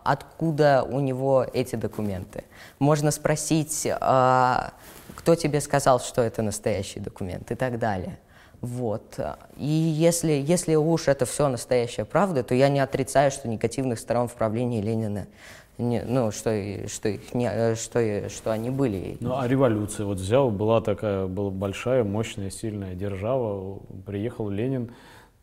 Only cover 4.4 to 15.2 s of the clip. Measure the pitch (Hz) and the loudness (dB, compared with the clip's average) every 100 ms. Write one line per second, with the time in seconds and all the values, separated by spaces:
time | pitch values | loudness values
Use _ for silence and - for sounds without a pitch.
4.4 | 127 123 - - - - - - - 165 | 4 2 -2 -10 -20 -20 -18 -4 2 2
5.4 | 156 143 - 139 143 127 - - 117 - | 2 0 0 2 6 4 2 0 0 0
6.4 | 110 98 120 98 95 - 104 - 95 95 | -2 -2 -2 -2 -4 -8 -10 -8 -8 -8
7.4 | - 113 127 117 113 98 131 165 _ - | -6 -4 -4 -2 -2 -2 -6 -10 _ -20
8.4 | - - 123 123 120 110 - - - - | -20 -12 -8 -4 -4 -4 -8 -8 -8 -8
9.4 | - - 131 156 160 151 170 170 170 147 | -14 -8 -2 0 2 4 4 4 2 2
10.4 | 139 175 - 156 151 165 - 139 123 - | 2 2 4 2 4 2 2 2 0 0
11.4 | 147 120 - 123 117 - 107 151 196 151 | 0 0 0 0 0 -4 -2 2 2 0
12.4 | 117 127 139 139 135 - 131 135 143 139 | 2 4 6 4 2 0 2 4 4 2
13.4 | 117 110 113 - 131 113 - 117 120 - | -4 -2 -2 0 -2 -2 -2 -2 -2 -2
14.4 | 113 110 123 117 101 113 110 101 | -2 0 -2 -2 -2 -2 -2 -4